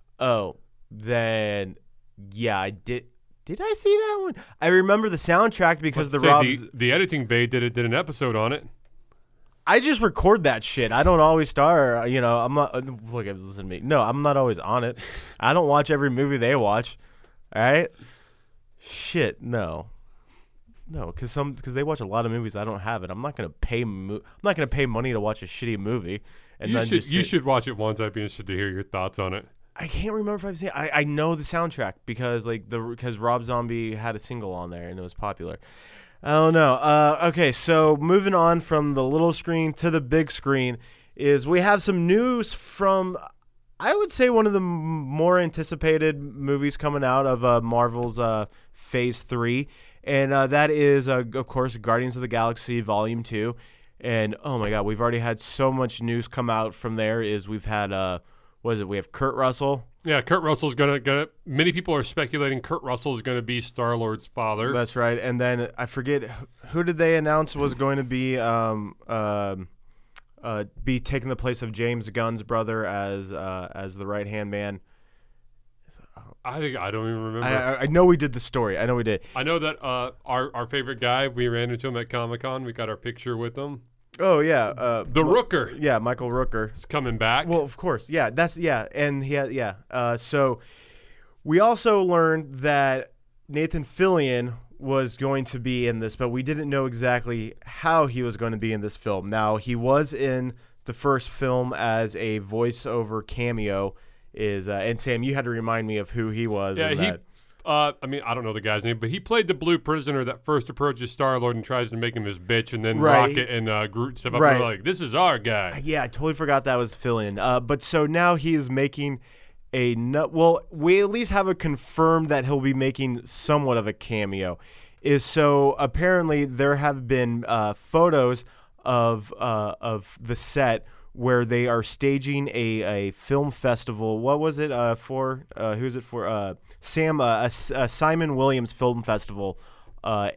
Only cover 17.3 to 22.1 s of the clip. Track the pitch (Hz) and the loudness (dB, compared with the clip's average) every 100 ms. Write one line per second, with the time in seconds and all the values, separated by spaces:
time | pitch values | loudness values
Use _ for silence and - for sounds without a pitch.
17.3 | - - 107 123 151 170 - - - _ | -20 -8 2 4 4 2 -6 -20 -20 _
18.3 | _ _ - _ - - - - 170 113 | _ _ -20 _ -20 -16 -12 -4 0 0
19.3 | - 117 117 85 80 101 - - - _ | -2 -4 -2 -2 -6 -10 -18 -20 -20 _
20.3 | - - - - - - 151 87 - 120 | -20 -20 -20 -20 -20 -14 -10 -10 -8 -8
21.3 | 143 143 127 131 127 147 147 98 | -4 -6 -6 -8 -4 -4 -4 -4